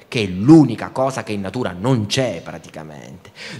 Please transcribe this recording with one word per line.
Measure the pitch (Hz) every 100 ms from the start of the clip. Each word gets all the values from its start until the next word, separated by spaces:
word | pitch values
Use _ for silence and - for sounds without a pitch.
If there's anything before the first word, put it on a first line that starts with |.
| -
che | 131
è | 101
l'unica | 90 110 160 127 107 90
cosa | - 135 123
che | 110
in | 104
natura | 95 117 110
non | 90 110 131 104
c'è | - 127 85
praticamente. | 80 82 80 78 78 73 60 78 - - - 127